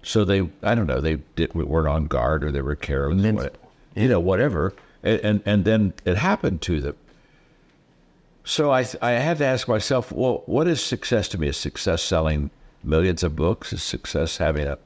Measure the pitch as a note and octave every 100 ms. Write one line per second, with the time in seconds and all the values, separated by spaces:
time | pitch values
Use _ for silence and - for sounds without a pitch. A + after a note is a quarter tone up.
0 | - A2 G2 G2 F2 - - A#2 F2+ C2
1 | D#2 D#2 - - E2 E2 C#2+ D#2 D2+ D2+
2 | D2 C#2 A#1+ D#2 D2 C#2 C2+ D2 - C#2
3 | C#2+ F2+ G#2 G#2+ C#2 - - _ _ -
4 | B2 G2+ F2 F#2 C#3 F2+ E2+ - - _
5 | - A2 G#2 G#2+ - G#2 F#2+ A2 G2+ -
6 | - F#2 F3 G#3 C#3 F#2 - D#2+ C#2 -
7 | _ - _ _ _ _ _ _ _ _
8 | _ _ _ _ - - D3 C3 B2 -
9 | A#2+ A#2+ D3 E3 C#3+ B2+ - A2 - C3
10 | A#2+ - B2+ A#2 - A2+ E3+ D#3+ - A#2+
11 | - A#2 G2 F#2+ D2+ C#2 D2+ - - E2
12 | - E2+ D#2+ D2+ C#2+ _ - _ - D#2
13 | F#2 E2+ E2 D#2 E2 A2+ - F2 - -
14 | - - D#2+ - D#2+ D2 C#2+ C#2+